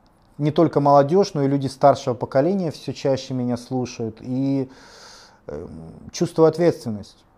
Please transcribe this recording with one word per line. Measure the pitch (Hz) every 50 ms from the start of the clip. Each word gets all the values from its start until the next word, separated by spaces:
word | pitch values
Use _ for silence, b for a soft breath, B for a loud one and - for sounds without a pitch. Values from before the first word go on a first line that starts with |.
| _ _ _ _ _ _ _ -
не | 147 151 147
только | - 170 156 - 151
молодежь, | 143 143 143 143 139 135 165 196 202 - -
но | 151 139
и | 135
люди | 139 139 135
старшего | 131 - - - 143 131 123 - 135 120
поколения | 107 - 117 - 135 135 170 202 196 180 156
все | - - - - 131
чаще | - - 143 135 131 - - 131
меня | 127 123 123 123
слушают, | 117 - - 131 127 123 120 - - 117 110 110 -
и, | - 120 127 131 135 139 139 135 131 131 B B B B B B B B B B B B B B _ -
э, | - 76 82 - - 82 82 82 - - - - -
чувствую | - 175 165 - - 160
ответственность. | 160 156 165 175 170 - - - 123 107 101 92 - - _ _ _ b